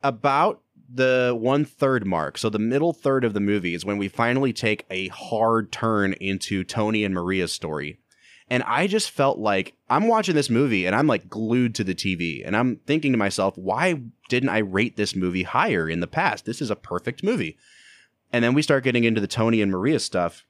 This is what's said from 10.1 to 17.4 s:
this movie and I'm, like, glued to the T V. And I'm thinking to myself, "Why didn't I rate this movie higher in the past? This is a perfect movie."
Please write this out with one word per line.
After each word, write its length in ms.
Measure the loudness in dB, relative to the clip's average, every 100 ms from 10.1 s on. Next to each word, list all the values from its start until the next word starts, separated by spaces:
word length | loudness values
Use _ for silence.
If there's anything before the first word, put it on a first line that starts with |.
| 2 2
this 160 | 0 2
movie 360 | 2 2 2 2
and 100 | 2
I'm, 100 | 2
like, 220 | 0 -2
glued 460 | -6 -2 2 0 0
to 80 |
the 100 | -4
T 220 | -2 -2 -2
V. 260 | -2 -4
And 140 | -4 0
I'm 200 | 0 -2
thinking 280 | -2 -2 2
to 60 | 0
myself, 380 | 0 0 -2 -2
"Why 460 | -2 0 0 -2 -6 -18 _
didn't 200 | -2 0
I 100 | 0
rate 380 | 0 0 0 0
this 180 | -4
movie 300 | -2 -2 -2
higher 440 | -2 0 0 0 -2
in 120 | -2
the 80 | -4
past? 360 | -2 -2 -2
This 160 | -6 -8
is 100 | -6
a 60 | -6
perfect 460 | -6 -8 -6 -6
movie." 340 | -4 -2